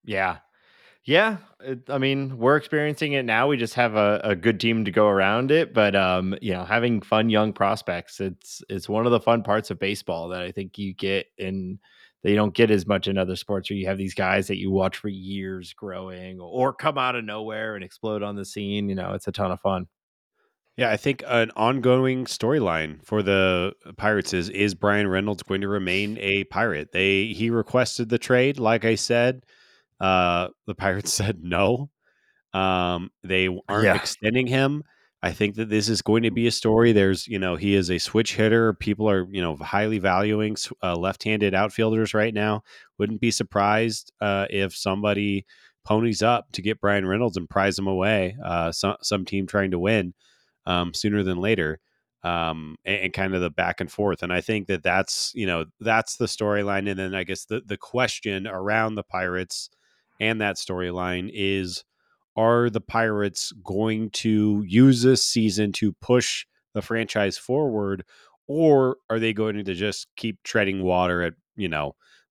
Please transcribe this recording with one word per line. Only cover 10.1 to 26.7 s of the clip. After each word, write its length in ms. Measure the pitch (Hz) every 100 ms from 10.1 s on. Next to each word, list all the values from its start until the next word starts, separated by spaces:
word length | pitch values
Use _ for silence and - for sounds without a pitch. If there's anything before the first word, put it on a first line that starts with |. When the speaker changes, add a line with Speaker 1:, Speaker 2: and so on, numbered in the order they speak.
| 82 85
Speaker 1:
that 140 | 90
I 100 | 90
think 240 | 98 95 -
you 160 | 101
get 340 | 92 95 98 - -
in, 400 | 95 95 92 98 - _ - _
that 60 | -
you 60 | 104
don't 180 | 107
get 160 | - 113
as 160 | 104 90
much 220 | 98 98
in 80 | 98
other 180 | 92
sports 360 | 92 - 101 -
where 80 | 104
you 80 | 92
have 100 | 95
these 160 | 98
guys 320 | - 95 98 95
that 100 | 95
you 120 | 95
watch 280 | 95 95 -
for 100 | 107
years 640 | 95 95 98 95 92 90
growing 680 | - 101 92 92 90 92 92
or 360 | 87 120 131
come 240 | 131 156 139
out 180 | 127 123
of 80 |
nowhere 500 | 107 107 110 110 110 104
and 60 |
explode 400 | 90 - 113 107
on 140 | 101 101
the 80 |
scene, 460 | 95 - 101 104 101
you 40 |
know, 200 | 95 92
it's 120 | 95 -
a 60 |
ton 180 | - 98
of 100 | 92
fun. 260 | 101 92 90 _ _ _ _ _ _ _ _ -
Speaker 2:
Yeah, 140 | 120
I 80 | 107
think 260 | 143 131 -
an 240 | 120 113 -
ongoing 680 | 113 135 123 127 131 127 123
storyline 760 | - 113 151 98 82 78 76
for 180 | - 107
the 500 | 98 98 95 90 92 - - -
Pirates 380 | 104 104 87
is, 160 | 92 87
is 240 | 95 104
Bryan 340 | 85 104 104 101
Reynolds 340 | 92 104 92
going 200 | - 98
to 60 | 98
remain 500 | 101 92 95 104 113
a 240 | 101 98
Pirate? 480 | 95 92 117